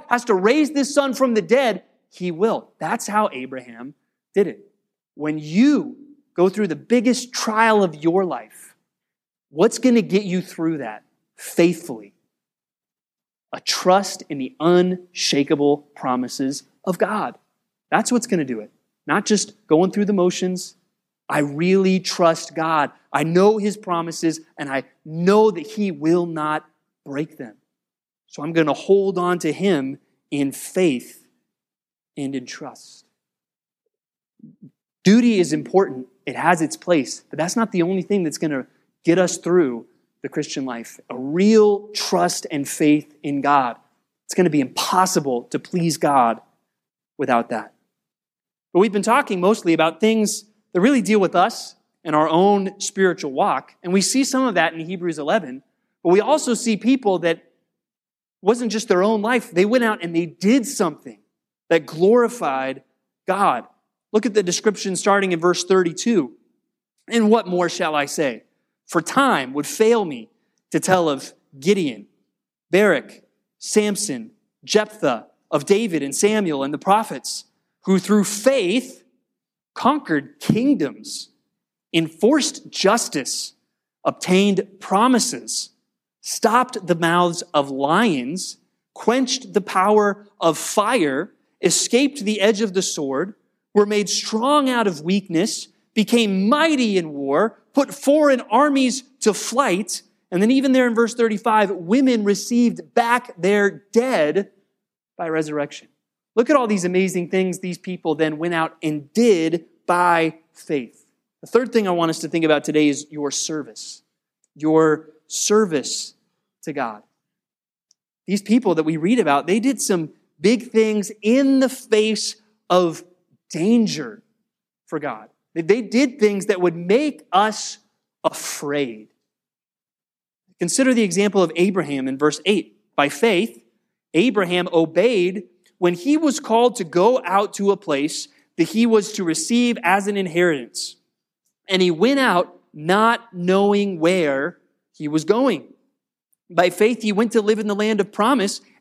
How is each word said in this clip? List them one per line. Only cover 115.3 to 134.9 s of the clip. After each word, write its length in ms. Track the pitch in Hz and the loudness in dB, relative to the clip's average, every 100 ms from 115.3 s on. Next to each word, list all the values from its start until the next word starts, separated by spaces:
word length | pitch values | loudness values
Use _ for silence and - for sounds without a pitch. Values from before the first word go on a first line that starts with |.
| - - 208 214 151 - - - - _ _ _ _ | -6 0 2 2 -2 -4 -8 -10 -18 _ _ _ _
to 80 | - | -12
God. 320 | 139 120 107 _ _ _ _ _ _ _ _ _ _ _ _ - | -8 -8 -10 _ _ _ _ _ _ _ _ _ _ _ _ -6
These 160 | 202 | -4
people 340 | - 240 220 160 | 0 2 2 0
that 80 | |
we 120 | 156 160 | 0 0
read 240 | 165 247 | 0 2
about, 280 | 156 143 143 | 2 0 2
they 120 | 208 | 0
did 220 | 240 277 | 0 -2
some 300 | - 185 156 - _ _ | 0 -2 -2 -10 _ _
big 320 | 170 240 240 | 0 0 0
things 400 | 220 220 214 190 226 | 0 2 0 -4 -4
in 380 | 214 247 277 269 | 2 4 4 4
the 100 | 262 | 2
face 680 | 254 - 214 214 214 - - _ _ - | -2 -2 0 2 -2 -6 -10 _ _ 0
of 340 | 180 180 156 - _ _ _ _ | 2 2 -2 -12 _ _ _ _
danger 720 | 165 185 233 208 147 127 104 _ _ _ _ _ _ _ | -2 2 4 2 -2 -10 -14 _ _ _ _ _ _ _
for 120 | 156 | -8
God. 300 | 143 110 110 _ _ | -8 -10 -14 _ _
They, 80 | 160 | -4
they 200 | 160 220 | 0 0
did 380 | 208 226 277 226 | 0 0 0 2
things 280 | 208 202 170 | 0 2 -2
that 120 | 190 | 0
would 160 | 180 170 | 0 0
make 480 | 175 220 - - _ | 0 0 0 -6 _
us 460 | 185 214 208 - - _ _ _ _ | 0 0 -2 -10 -14 _ _ _ _
afraid. 880 | 160 - - - 147 147 135 107 110 _ _ _ _ _ _ _ _ _ _ _ _ _ _ - | -6 -4 -8 -10 -6 -4 -4 -8 -18 _ _ _ _ _ _ _ _ _ _ _ _ _ _ -8
Consider 340 | 175 - 262 | -2 0 2
the 100 | 240 | 2
example 400 | 208 170 208 202 | 2 2 0 2
of 80 | 175 160 | 0 2
Abraham 520 | 190 190 147 143 131 | 0 0 -2 -4 -4
in 80 | 135 | 0
verse 240 | 151 143 - | 0 0 0
eight. 360 | 208 - _ _ - | -2 -2 _ _ -2
By 120 | 147 | -2
faith, 560 | 285 233 180 226 - _ _ _ _ _ | 0 0 2 -2 -6 _ _ _ _ _
Abraham 540 | 156 240 208 180 180 175 | 0 2 0 0 -2 0
obeyed 720 | 170 165 | 0 2